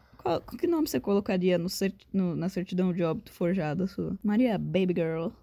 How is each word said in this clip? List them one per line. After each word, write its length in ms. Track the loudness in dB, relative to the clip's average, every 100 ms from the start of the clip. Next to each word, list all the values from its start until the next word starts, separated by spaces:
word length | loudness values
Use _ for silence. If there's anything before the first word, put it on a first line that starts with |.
| _ -8
Qual, 240 | -2 -2
que 260 | -4 -4 0
nome 220 | 2 2
você 100 | 0
colocaria 580 | 0 0 2 0 2 2
no 100 | 0
cert-, 380 | -2 -4 -4 -4
no, 220 | 0 0
na 140 | 0 -2
certidão 440 | -4 -4 0 0
de 100 | 2
óbito 280 | 0 -2 -6
forjada 540 | -2 0 0 0 -2 -4
sua? 300 | -4 -6 -4
Maria 340 | 0 2 2 2
Baby 380 | 0 0 2 2
Girl. 320 | 0 -2 -4 -8